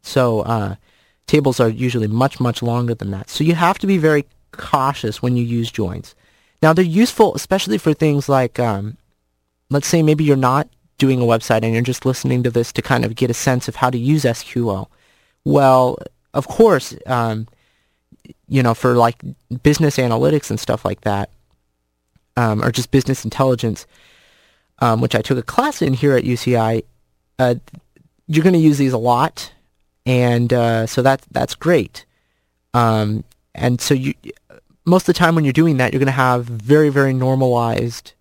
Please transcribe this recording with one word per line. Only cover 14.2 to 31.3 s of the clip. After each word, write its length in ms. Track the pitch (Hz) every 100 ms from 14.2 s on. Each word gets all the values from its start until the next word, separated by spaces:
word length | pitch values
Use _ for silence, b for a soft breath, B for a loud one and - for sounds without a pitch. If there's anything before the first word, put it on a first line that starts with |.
S 200 | 135 117
Q 260 | - 123 117
L. 180 | 95 - _ _ _ _ _
Well, 540 | - 143 135 131 127 - - _ _
of 140 | - -
course, 500 | - 226 151 - - -
um, 420 | 123 117 110 113 _ _ _ _ _ _ _ - - _
you 140 | 135
know, 100 | 120
for, 220 | 113 127
like, 260 | 120 117 - - - _ 127
business 340 | 147 147 156 -
analytics 520 | 123 117 139 151 -
and 120 | 107
stuff 240 | - 113
like 160 | - 98
that, 300 | 107 101 101 _ _ _ _ _ _ _ _ _ _ -
um, 260 | 117 107
or 80 | 120
just 220 | 117 120
business 320 | 139 131 131
intelligence, 640 | 113 - 135 120 117 104 - b b b b b b b b _
um, 220 | 117 113
which 160 | 123 113
I 60 |
took 160 | 110 131
a 40 |
class 400 | 120 - 285 -
in 100 | 156
here 220 | 131 143 131
at 60 |
U 120 | - 120
C 200 | - 120
I, 260 | 110 113 - _ _ _ _ -
uh, 160 | 127 123 - - _ _ _ _ -
you're 160 | 156
gonna 140 | 165 180
use 200 | 160 143
these 140 | 135
a 60 | 123
lot, 540 | 120 120 160 - - _ _ _ _ _ -
and, 460 | 123 123 120 120
uh, 340 | 123 117 113 113
so 160 | -
that, 180 | 127 135 _